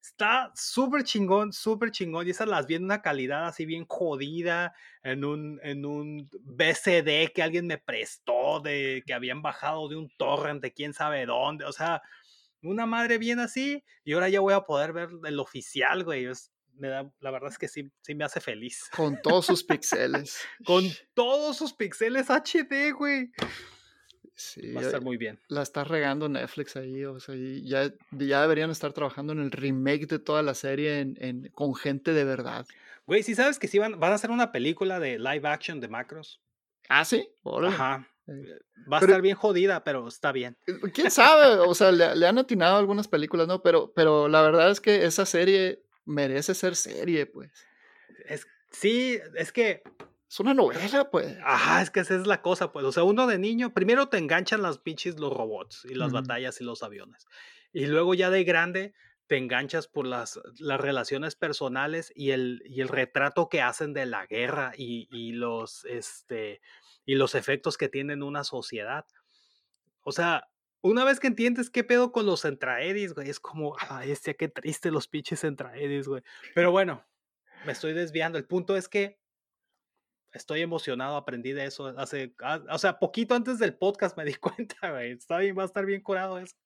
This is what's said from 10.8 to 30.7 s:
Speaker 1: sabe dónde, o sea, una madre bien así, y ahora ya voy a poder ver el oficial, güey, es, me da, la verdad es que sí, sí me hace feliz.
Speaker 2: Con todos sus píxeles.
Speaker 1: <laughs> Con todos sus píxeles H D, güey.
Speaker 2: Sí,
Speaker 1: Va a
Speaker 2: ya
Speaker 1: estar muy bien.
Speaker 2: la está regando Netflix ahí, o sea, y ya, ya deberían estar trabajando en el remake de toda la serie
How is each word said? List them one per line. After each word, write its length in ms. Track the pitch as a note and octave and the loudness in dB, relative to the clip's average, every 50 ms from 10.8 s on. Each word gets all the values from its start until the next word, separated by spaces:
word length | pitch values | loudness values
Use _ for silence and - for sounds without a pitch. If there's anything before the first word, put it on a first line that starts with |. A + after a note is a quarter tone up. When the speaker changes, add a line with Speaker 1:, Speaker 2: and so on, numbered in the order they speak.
| C#3+ D3 C#3+ | -10 -10 -6
Speaker 1:
sabe 340 | - D3+ D3+ D3+ C#3 B2+ | -4 -4 -2 -2 -2 -2
dónde, 380 | A#2+ A#2 B2 C3 C#3+ D3+ D3 C#3 | -2 0 0 0 -2 -4 -6 -10
o 60 | C#3+ | -10
sea, 300 | C#3 - D#3 E3 E3 D#3 - - - - _ _ _ _ _ _ _ _ | -6 -4 -2 -2 -2 -2 -4 -12 -20 -20 _ _ _ _ _ _ _ _
una 240 | - D#3+ G3 A3 A#3 | -8 -6 -4 -2 -2
madre 340 | A3+ A3+ A#3 A#3 A#3 A#3 A3+ | 0 0 0 2 2 2 0
bien 200 | A3+ A#3 A#3+ A#3+ | 2 -2 -2 -2
así, 460 | A#3+ A#3 - C4 C4+ C#4+ C#4+ C#4+ _ _ _ _ _ | -2 -4 -4 -4 -2 -2 -4 -6 _ _ _ _ _
y 80 | D3 | -2
ahora 160 | D3 F3 F#3+ | 0 2 4
ya 140 | F#3+ G3 G3 | 4 4 4
voy 120 | G3 G3 G3 | 4 6 4
a 120 | G3 G3 | 4 2
poder 260 | - D3+ C#3 D3 D#3+ | 2 0 0 0 0
ver 160 | D#3+ E3+ F3 E3+ F3 E3 D#3+ | -4 -6 -8 -8 -12 -12 -8
el 160 | D3+ D3 C#3+ | -6 -4 -4
oficial, 640 | C3 - - C3+ - - - C#3+ B2+ C3+ E3 F#3 F3+ | -6 -6 -8 -14 -14 -10 -4 0 2 2 2 0 -2
güey, 220 | E3 D3+ C3 B2+ | -4 -4 -4 -4
es, 260 | B2 C3 - - _ _ _ _ _ B2+ | -6 -8 -12 -14 _ _ _ _ _ _
me 160 | C3+ C#3 C3+ | _ -10 -8
da, 200 | C3+ C3+ C#3 C#3 _ _ | -8 -8 -10 -12 _ _
la 100 | C#3 C3+ | -10 -8
verdad 200 | C3+ B2+ C3+ C#3+ | -8 -8 -8 -10
es 60 | - | -10
que 120 | - - C#3 | -10 -10 -10
sí, 200 | - D3+ C#3+ C3+ _ _ | -10 -12 -14 -14 _ _
sí 140 | _ - D3 | _ -12 -8
me 100 | D3 D3+ | -6 -6
hace 160 | C#3+ - F3 | -6 -6 -6
feliz. 480 | - - A2+ G#2+ A2+ B2 - - - - - | -6 -6 -10 -8 -10 -12 -12 -14 -14 -12 -4
Speaker 2:
Con 240 | - D#3+ D3+ C#3 - | -2 -2 -2 -2 -2
todos 240 | - - E3+ F#3 - | 2 4 4 4 4
sus 180 | - F#4 F4 - | 2 0 0 2
píxeles. 800 | - - - - - - - - - - - - - - - - - - | -2 -2 0 0 -2 0 0 0 0 -2 -2 -4 -6 -12 -12 -12 -14 -16
Speaker 1:
<laughs> 120 | _ A#3 | _ 0
Con 180 | - F3 F#3 F#3+ F#3 D3+ - _ _ _ | 4 4 4 4 2 -4 -8 _ _ _
todos 420 | - A#3+ B3 C4+ D4 D4+ D4+ C#4 | 0 2 2 2 2 0 -2 -2
sus 180 | - D#4+ C4+ - | -4 -6 -8 -4
píxeles 560 | _ A3+ F#3 - - A3+ A#3+ B3 C4+ B3+ - | _ -6 -6 -2 -2 -2 0 0 0 2 2
H 340 | C4 D4+ D4+ - - E4+ D4 | 2 2 2 2 0 0 0
D, 280 | - C#4 C#4 C#4+ D4+ | 0 -2 0 0 0
güey. 400 | C#4 - C#4+ C#4+ C#4+ C4+ B3+ B3 _ - - - - - - - - _ _ _ _ _ _ _ _ _ _ - _ | 0 -2 -2 -2 0 -2 -2 -6 _ -8 -8 -6 -8 -14 -18 -20 -20 _ _ _ _ _ _ _ _ _ _ -20 _
Speaker 2:
Sí, 380 | - - - - - - - B2 | -18 -16 -16 -14 -14 -12 -10 -8
Speaker 1:
Va 80 | B2 | -6
a 20 | B2+ | -4
Speaker 2:
ya 60 | C3 | -4
Speaker 1:
estar 120 | - C#3 | -4 -4
muy 140 | B2 B2+ B2 | -4 -6 -6
bien. 240 | A2+ A#2 A2 G#2 - _ | -6 -6 -8 -10 -12 _
Speaker 2:
la 140 | _ C#3+ D3 | _ -6 -6
está 240 | C#3 - _ D3+ C#3+ | -6 -4 _ -6 -4
regando 420 | D3 D#3+ D#3 D3 C#3 C3+ D3 D#3 | -2 -2 -2 0 0 -2 -2 -2
Netflix 480 | D3+ C#3 C3 B2 B2+ - - C#3+ - - | -4 -4 -4 -6 -8 -8 -10 -10 -10 -10
ahí, 300 | C#3 C3 C3 C3 C3+ C#3 | -12 -10 -10 -8 -8 -10
o 160 | C#3 C3 C3 | -10 -12 -14
sea, 140 | - - C3+ | -14 -12 -10
y 300 | C3 C3 C3 C3 C3+ - | -10 -8 -8 -10 -10 -6
ya, 280 | C3 C3+ C3+ C#3 C#3+ C#3 _ _ _ | -2 0 2 2 0 -2 _ _ _
ya 300 | - C3+ C#3+ C#3 C#3 C#3 | -8 -4 -2 2 4 4
deberían 300 | D3 D#3+ D#3+ D3 D#3 D#3+ | 6 4 4 2 2 -2
estar 200 | D#3 - - C#3+ | -4 -4 -6 -6
trabajando 400 | C#3 - D3+ C3+ - - C#3+ D3+ | -4 -4 -4 -4 -4 -6 -8 -6
en 80 | D#3 D3+ | -4 -4
el 120 | C#3+ C#3 | -4 -4
remake 560 | C3 B2+ C3 C#3 C3+ C3 C3 C3+ D3 D3+ D#3 | -4 -4 -2 -2 0 0 2 0 0 0 -2
de 120 | D3+ E3 D3+ | -4 -4 -4
toda 240 | - - D3+ D3+ D3+ | -2 0 0 2 2
la 100 | C#3+ C3 | 0 -2
serie 460 | - - C3+ | -4 -4 -4